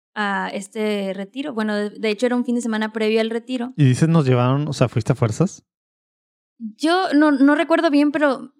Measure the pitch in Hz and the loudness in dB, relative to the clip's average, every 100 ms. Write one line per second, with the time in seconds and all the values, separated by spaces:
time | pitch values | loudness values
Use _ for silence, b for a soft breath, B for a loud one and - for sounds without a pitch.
0 | _ - 202 190 190 202 190 220 214 208 | _ -6 -4 -4 -6 -8 -12 -6 -4 -4
1 | 190 190 196 254 294 226 214 208 208 208 | -6 -8 -10 -10 -8 -4 -4 -2 -4 -4
2 | 214 208 247 247 247 240 226 214 214 220 | -4 -2 0 -2 -2 -4 -4 -4 -4 -2
3 | 214 220 220 226 233 254 240 254 139 127 | 0 0 0 -4 -6 -8 -6 2 2 4
4 | 160 165 135 123 123 139 151 139 120 - | 2 2 2 2 2 0 -2 0 0 0
5 | - 127 113 110 170 - _ _ _ _ | -2 -2 -2 0 -4 -4 _ _ _ _
6 | _ _ _ _ _ _ 226 - 302 359 | _ _ _ _ _ _ -16 -4 0 0
7 | 381 285 302 277 277 302 311 330 330 285 | 2 4 4 4 4 4 2 2 2 2
8 | 294 294 294 247 - _ | 2 2 0 0 -6 _